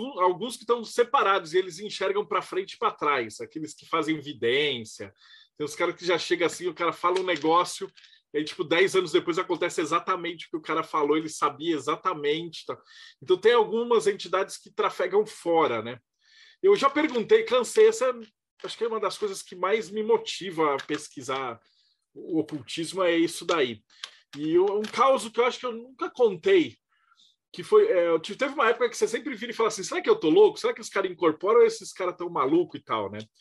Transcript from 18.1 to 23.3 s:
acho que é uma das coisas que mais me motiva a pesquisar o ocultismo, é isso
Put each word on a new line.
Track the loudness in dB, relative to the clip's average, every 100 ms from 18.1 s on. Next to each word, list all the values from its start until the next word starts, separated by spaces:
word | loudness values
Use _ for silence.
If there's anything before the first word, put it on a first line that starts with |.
| -2 -10 _ _ _
acho | -14 -6
que |
é | -4
uma | -2
das | -4 -4
coisas | -6 -6
que | -12 -6
mais | 0 0 -2
me | -4
motiva | 0 0 0 -10 -8 0 0 0
a |
pesquisar | -4 -8 -8 -12 -8 -6 -6 -10 _ _ _ _ _
o | -18 -6 -4
ocultismo, | -4 -8 -10 -8 -8 -2
é | 2 2
isso | 0